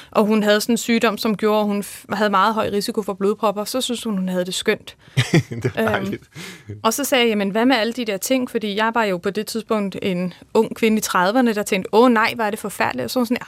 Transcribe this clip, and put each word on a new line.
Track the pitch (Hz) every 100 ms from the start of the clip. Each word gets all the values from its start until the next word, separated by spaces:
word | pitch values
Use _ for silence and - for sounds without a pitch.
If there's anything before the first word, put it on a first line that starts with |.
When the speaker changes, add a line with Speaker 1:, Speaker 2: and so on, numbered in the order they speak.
| -
Speaker 1:
og | - 208
hun | 220
havde | 208 208
sådan | 226
en | 233
sygdom, | - 226 226 202
som | 233 202
gjorde, | 214 214
at | 208
hun | 202
f-, | 196 - - 202
havde | 208
meget | 196 208
høj | 220 208
risiko | 202 196 220
for | 208
blodpropper, | 190 196 214 214 196
så | 208 262
synes | 254 233
hun, | 226 196
hun | 185
havde | 180 180
det |
skønt. | 180 - 208 - - - -
Speaker 2:
<laughs> | - 170 -
Det | 117 117 -
var |
Speaker 1:
Øhm, | 113
Speaker 2:
dejligt. | 107 98 117 - 156 185 - - 104
Speaker 1:
og | 220
så | 240
sagde | 269 262
jeg, | 240
jamen, | 208 196
hvad | 208 247
med | 247
alle | 220
de | 233 220
der | 196
ting? | - 262 254
Fordi | 233 208 196
jeg | 220
var | 233
jo | 214 175
på | 202
det | 202 208
tidspunkt | 226 - 214 196 190
en | 202 180 180 - -
ung | 220 220 -
kvinde | 226 220
i |
trediverne, | - 190 180 247 240
der | 208
tænkte, | 202 196 -
"Åh | 208 254
nej, | 226 226 240
hvor |
er | 214
det | 208
forfærdeligt." | 208 - 226 247
Og | 233
så | 254
var |
hun | 233
sådan, |
"Ja, | 240